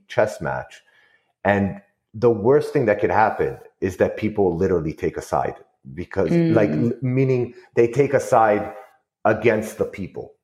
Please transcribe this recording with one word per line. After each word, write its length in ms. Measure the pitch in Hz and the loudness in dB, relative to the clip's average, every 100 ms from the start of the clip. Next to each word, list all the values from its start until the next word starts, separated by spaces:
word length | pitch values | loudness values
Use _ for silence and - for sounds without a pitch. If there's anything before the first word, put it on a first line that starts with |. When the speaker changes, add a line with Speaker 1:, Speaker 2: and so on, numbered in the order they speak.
| _ | _
Speaker 1:
chess 340 | - 110 - | -2 -2 -2
match. 400 | 73 65 - - _ _ _ _ _ _ | -6 -8 -10 -18 _ _ _ _ _ _
And 360 | 95 101 98 98 - _ _ | 0 2 0 -4 -16 _ _
the 180 | 110 120 | 0 0
worst 420 | 107 110 147 - | 2 2 2 2
thing 120 | 147 113 | 0 0
that 140 | 101 | 2
could 120 | 95 | 0
happen 480 | 95 107 - 78 65 - _ | 2 2 0 -4 -6 -14 _
is 160 | 92 - | -4 0
that 200 | 95 - | 0 0
people 380 | 107 107 95 82 | -4 0 0 2
literally 380 | 95 87 78 | 0 0 -2
take 240 | 76 85 78 | -4 -6 -6
a 40 | |
side 340 | - 73 - - _ _ 67 | -4 -2 -2 -6 _ _ -16
because, 380 | 71 87 95 82 | -14 -8 -4 0
Speaker 2:
Mm. 240 | 170 165 160 | 2 2 2
Speaker 1:
like, 160 | 107 | 2
l-, 220 | - 117 - | 0 -2 -2
meaning 520 | 131 131 135 127 120 - - 123 | -2 0 0 0 -2 -8 -4 2
they 120 | 117 | 2
take 260 | 120 139 | 2 0
a 60 | 139 | 0
side 540 | - 123 113 104 92 - - _ _ _ 107 | 2 4 4 2 -2 -10 -20 _ _ _ 0
against 520 | 107 117 107 107 - | 2 2 2 -2 -6
the 80 | - | -6
people. 480 | - 85 62 - _ | -6 -12 -12 -16 _